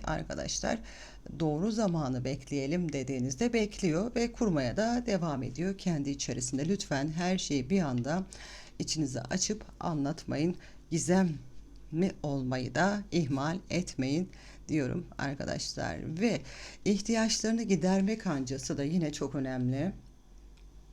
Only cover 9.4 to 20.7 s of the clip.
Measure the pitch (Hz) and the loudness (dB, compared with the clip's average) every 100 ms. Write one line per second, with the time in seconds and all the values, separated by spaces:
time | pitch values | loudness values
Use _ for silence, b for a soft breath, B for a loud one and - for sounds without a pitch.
9.4 | - 214 - - 175 151 139 - - 131 | 0 -2 -6 -4 -2 0 0 -2 -4 2
10.4 | 165 175 B B - 165 127 185 180 135 | 2 0 B B -2 0 4 6 6 2
11.4 | - - - - - 156 190 - 151 139 | -8 -14 -14 -16 -6 0 0 0 -2 0
12.4 | 127 127 117 135 190 208 196 170 135 131 | 0 -2 0 4 4 2 0 0 2 2
13.4 | 147 185 - 175 180 - 131 151 185 B | 0 -2 -2 -2 -2 -2 0 0 0 B
14.4 | B B - 151 131 180 170 - 139 143 | B B -2 0 2 -2 -4 -4 -4 -2
15.4 | - - - - - 80 - 165 233 147 | -4 -4 -4 -4 -4 -4 -4 0 2 0
16.4 | B B B B - 202 214 226 220 - | B B B B 2 2 2 2 4 2
17.4 | 220 226 202 180 180 196 196 220 190 139 | 2 2 2 4 6 4 4 0 0 -2
18.4 | 127 131 - 143 143 180 151 - 135 139 | -2 -4 -4 -2 2 2 2 0 -2 0
19.4 | 131 127 127 131 180 - - - - - | -2 0 0 2 0 -2 -14 -20 -20 -20
20.4 | - - - | -20 -20 -20